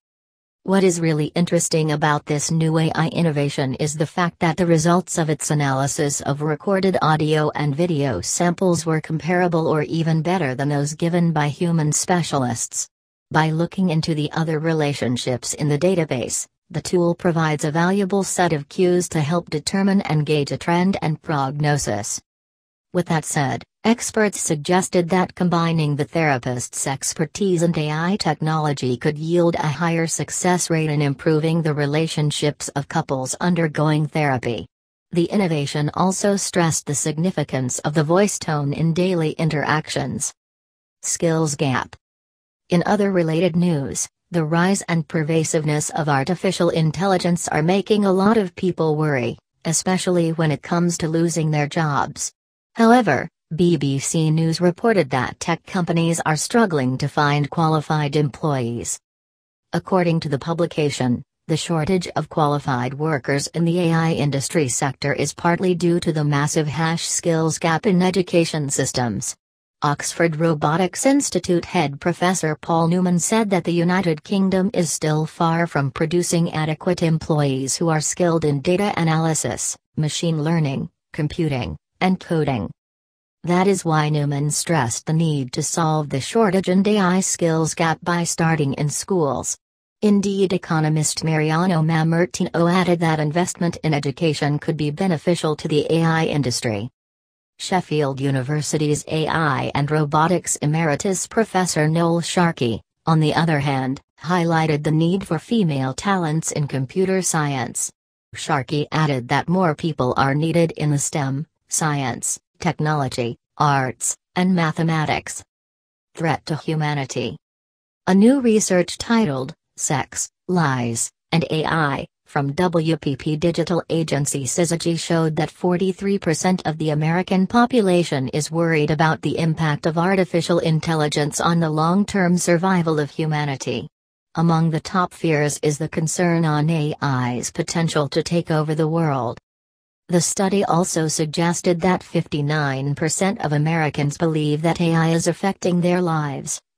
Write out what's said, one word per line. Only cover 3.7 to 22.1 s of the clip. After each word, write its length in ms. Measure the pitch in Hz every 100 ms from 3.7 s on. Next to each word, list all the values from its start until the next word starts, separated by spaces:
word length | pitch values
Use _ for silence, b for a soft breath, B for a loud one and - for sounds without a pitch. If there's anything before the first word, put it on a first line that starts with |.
| 123
is 200 | 151 151
the 100 | 151
fact 340 | 185 170 -
that 180 | 165 156
the 80 | 170
results 520 | 160 170 180 - 180
of 120 | 156
its 200 | 151 -
analysis 720 | 147 139 131 139 - 143 -
of 220 | - 143
recorded 560 | 156 147 202 190 190 180
audio 500 | 147 156 151 156 151
and 220 | - 147
video 460 | 139 175 147 139 -
samples 640 | - - 175 170 185 165 165
were 140 | 160
comparable 680 | - 160 156 180 175 165 160
or 180 | 151
even 380 | - 160 160 160
better 340 | 165 185 135 127
than 120 | 143
those 260 | 143 143
given 380 | 156 170 175 170
by 160 | 156 147
human 460 | - 175 165 151
specialists. 960 | - - 180 151 143 123 117 - - - _ _ _ -
By 200 | 156 156
looking 400 | 156 170 - 185
into 220 | 156 170
the 160 | 151 147
other 260 | 160 160 151
relationships 920 | 165 160 143 131 113 120 131 120 -
in 160 | - 147
the 100 | 147
database, 640 | 180 180 151 127 - - - _ -
the 120 | 165
tool 340 | - 180 170 170
provides 480 | 180 165 160 151
a 80 | 151
valuable 520 | 160 175 202 185 196
set 280 | 185 - 175
of 160 | 151 143
cues 400 | - 180 180 170
to 120 | 160
help 280 | 143 175 -
determine 520 | 151 - 196 196 196
and 240 | - 151 147
gauge 260 | 151 139
a 60 | 135
trend 400 | - 175 190 196
and 200 | 160 151
prognosis. 1000 | - 147 135 147 147 147 - 104 -